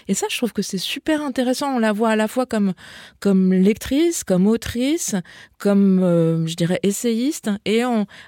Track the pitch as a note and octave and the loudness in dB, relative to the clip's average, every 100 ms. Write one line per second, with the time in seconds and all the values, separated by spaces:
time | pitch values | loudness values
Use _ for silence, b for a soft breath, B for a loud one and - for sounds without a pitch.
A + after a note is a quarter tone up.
0 | B G3 D#4+ - A#3 - F#3+ F#3+ - C#4+ | B -4 -4 -4 -4 -4 -6 -6 -6 -6
1 | - D4+ D4 C4 B3 B3+ C#4+ B3+ A3 G#3 | -2 -2 -2 -2 -2 -2 -2 0 0 0
2 | A3+ G#3+ G#3+ B3+ B3+ A3 G3+ F3 B B | 0 0 0 -2 -2 0 -2 -2 B B
3 | B B G3+ F#3+ F#3 F#3 F#3+ A3+ - C4+ | B B 2 4 4 4 4 2 -2 0
4 | E4+ E4+ - F3+ G3 A3+ - A#3 C4 E4 | 0 0 -2 2 2 0 -2 -4 -2 -2
5 | - G3+ - B B - G3+ G3+ G3+ F#3 | -4 -6 -6 B B -4 0 4 4 4
6 | F#3 E3+ E3 E3 D#3+ E3 E3 F3+ G3 G3+ | 4 2 2 0 -2 -2 -2 0 -2 -2
7 | A#3+ A3+ C4 - - G3 - A3 B3 A3+ | -2 -2 -2 -4 -4 -4 -2 0 0 0
8 | G3+ B | -2 B